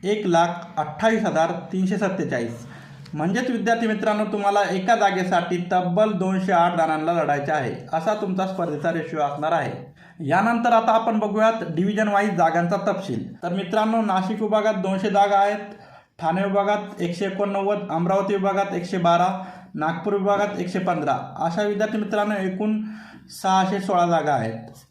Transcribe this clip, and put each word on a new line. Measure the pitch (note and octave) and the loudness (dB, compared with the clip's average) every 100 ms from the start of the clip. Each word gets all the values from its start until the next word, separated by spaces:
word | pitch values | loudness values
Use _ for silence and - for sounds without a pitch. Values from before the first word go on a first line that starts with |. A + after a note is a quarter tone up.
एक | F3+ G#3+ G3 | -2 -2 2
लाख | E3+ E3+ - - - | 4 4 0 -8 -6
अठ्ठावीस | - - A3 A3 | -6 0 2 2
हजार | F#3 D#3+ E3 F3 - | 0 2 0 0 -6
तीनशे | F#3+ F#3 G3+ | -2 0 0
सत्तेचाळीस. | G3 - D3+ B2+ A#2 A2+ - - - - - | -2 -2 -2 -2 -4 -8 -16 -18 -20 -20 -12
म्हणजेच | D3 D#3+ A3 C4 | -4 -2 0 0
विद्यार्थी | A3+ G3 A3+ A3+ | -2 0 0 0
मित्रांनो, | G#3 A3 G#3 | 0 0 0
तुम्हाला | G3+ G3+ G3+ G3+ G3 | 0 0 2 2 2
एका | F#3 F#3 A3+ | 0 2 4
जागेसाठी | G3+ F#3 F#3 F3+ F3 F3+ F3 | 4 2 0 0 0 -4 0
तब्बल | F#3 F3+ F3 G#3+ | 0 2 2 2
दोनशे | G3+ F#3+ F#3+ F#3 | 2 0 0 2
आठ | F3+ F3 | 4 4
जणांना | E3 D#3+ D#3 D#3+ | 2 0 0 0
लढायचे | E3+ D3 C#3+ C#3+ | 0 0 0 0
आहे, | D3+ A#2+ F2+ - D#3+ | -2 -2 -6 -4 -2
असा | F3 | -2
तुमचा | G#3+ G3 F#3 F#3 | -2 -2 -2 -2
स्पर्धेचा | - E3+ D3 E3 | -2 -4 -2 -2
रेशिओ | E3 D#3 D#3 | -2 -4 -2
असणार | C#3+ C#3+ D#3 | -2 -2 0
आहे. | E3 B2 G#2 - - - - D3 | 0 -2 -8 -14 -20 -20 -10 0
यानंतर | E3+ A3 A#3 A#3+ | 2 2 2 4
आता | A3+ A3+ | 4 4
आपण | A3+ A3+ G#3+ | 2 2 0
बघूयात | G#3+ G3+ A3 A3+ E3 | 0 2 2 2 -4
डिव्हिजन | D#3+ G3 G#3 G#3+ | -2 0 2 2
वाईज | G3+ G#3 | 2 2
जागांचा | F3 E3 E3 F3 G3 | 2 2 2 0 0
तपशील. | G#3+ - - A2+ - - | 0 -2 -4 -6 -6 -8
तर | F3 | -6
मित्रांनो, | F#3 F3+ G#3+ G#3+ A3+ | -4 -2 0 2 2
नाशिक | G#3+ F#3 F#3 G#3+ | 2 0 0 -2
विभागात | G#3+ G#3+ G#3+ | 0 2 2
दोनशे | G3+ F#3+ F#3+ G3+ | 0 -2 -2 0
जागा | G3 G3+ G3 | 4 4 4
आहेत, | G3+ G#3 - - - - _ _ | 2 0 -8 -16 -20 -20 _ _
ठाणे | E3 F3 | -2 0
विभागात | G3 G3 G3 G#3 F#3 - | 0 0 2 0 -2 -6
एकशे | F3 F3 | -6 -2
एकोणनव्वद, | G3 F#3 G3+ G3 G3 G3+ - | -4 -2 -2 0 0 -2 -2
अमरावती | D#3+ F3 G3 G3 | -2 2 0 2
विभागात | G3+ F#3+ F#3+ G3 | 0 0 0 0
एकशे | F3+ F3 F#3+ | -2 -4 0
बारा, | E3+ E3+ F#3 F#3+ - - - | 4 4 2 0 -10 -16 -14
नागपूर | - D#3 F3 G#3 | -4 -4 -2 -2
विभागात | G3+ F#3+ G3+ G3+ - | 0 2 2 0 -2
एकशे | F3 F#3 | -4 -2
पंधरा, | F3 D#3+ C#3+ B2+ - - | -2 -2 0 -2 -4 -4
अशा | E3 F3 | -4 0
विद्यार्थी | G#3 G3+ G#3+ A3 | -2 0 -2 -2
मित्रांनो | G3+ G#3 G#3 | -2 -2 0
एकूण | G#3 F#3+ F#3 G#3+ G#3+ G#3+ - - - - - | 0 -2 -2 -2 -2 -4 -12 -16 -20 -20 -4
सहाशे | F#3+ F#3+ F#3+ G3+ | 2 4 2 0
सोळा | F#3 F#3 F3 | 0 2 4
जागा | E3 D3 | 2 2
आहेत. | C#3 A2+ A2+ - - _ | 0 0 -6 -12 -20 _